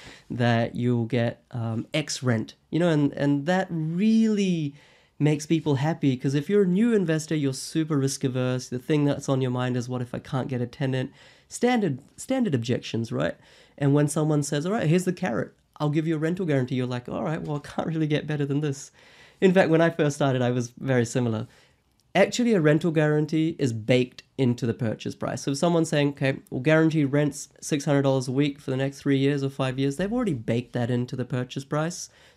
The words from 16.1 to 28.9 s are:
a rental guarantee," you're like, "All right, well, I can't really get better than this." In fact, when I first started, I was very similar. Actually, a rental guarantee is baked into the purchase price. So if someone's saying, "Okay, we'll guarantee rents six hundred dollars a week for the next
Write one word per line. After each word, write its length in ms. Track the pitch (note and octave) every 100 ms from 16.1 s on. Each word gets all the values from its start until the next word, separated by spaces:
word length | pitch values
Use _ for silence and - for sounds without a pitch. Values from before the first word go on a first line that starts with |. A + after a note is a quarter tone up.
a 40 | D#3
rental 280 | D#3+ F3+ F3+
guarantee," 300 | C#3 B2+ B2+
you're 100 | B2
like, 220 | B2 -
"All 160 | -
right, 180 | F#3+ D#3
well, 140 | D#3+ D3
I 120 | -
can't 200 | - -
really 180 | D#3+ D3+
get 220 | D3+ D3+
better 180 | D3+ C#3+
than 140 | C#3+
this." 320 | D3+ C3+ - _ - - - -
In 120 | F#3+
fact, 180 | F3+ F3
when 100 | D#3+
I 100 | E3
first 240 | D#3+ D3+
started, 280 | C#3 C#3+ C3
I 100 | B2
was 200 | B2 A#2+ -
very 260 | C3 B2+
similar. 440 | A#2 C3 A#2+ A2 A2+ _ _ _ _ _ _
Actually, 420 | F3 G3+ - A#3+
a 60 | G#3+
rental 300 | D3+ D#3 F3
guarantee 640 | D#3 D3+ D3+ D3+ D#3 D#3+ E3
is 140 | C3+
baked 520 | A2+ G#2+ B2+ B2 - - -
into 300 | C3 A#2+ A#2
the 80 |
purchase 400 | A2 A2+ - -
price. 280 | - - B2+
So 100 | -
if 60 | C#3
someone's 300 | E3+ E3+ D#3+
saying, 200 | D3+ C#3+
"Okay, 320 | C#3+ C3+ C3+ -
we'll 100 | C3+
guarantee 440 | B2+ D#3 D#3+ D#3+
rents 440 | C#3 C#3+ D3 C#3+ - _
six 240 | - D3+
hundred 180 | D3 C#3
dollars 240 | C#3 C3+ B2+
a 60 |
week 260 | B2+ D3 C#3+
for 100 | -
the 60 | C3
next 220 | C#3